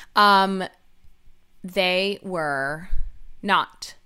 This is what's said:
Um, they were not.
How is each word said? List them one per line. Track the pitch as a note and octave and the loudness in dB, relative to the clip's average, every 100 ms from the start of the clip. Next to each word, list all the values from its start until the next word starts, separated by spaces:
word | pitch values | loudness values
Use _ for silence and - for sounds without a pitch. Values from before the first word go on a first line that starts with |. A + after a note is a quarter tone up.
| - | -6
Um, | - G#3 G3 F#3+ F#3+ - - _ _ - - - - _ _ | 2 6 6 4 -2 -8 -12 _ _ -20 -20 -20 -20 _ _
they | F#3 F#3 F#3 F3+ G3 G3+ | -10 -2 -2 0 -2 -6
were | F#3+ F3+ D3+ C#3 C#3 D#3 F3+ - - - - - | -8 -6 -4 -4 -6 -8 0 2 2 -4 -16 -12
not. | G#3 F#3 - - - - | 0 0 0 -10 -20 -20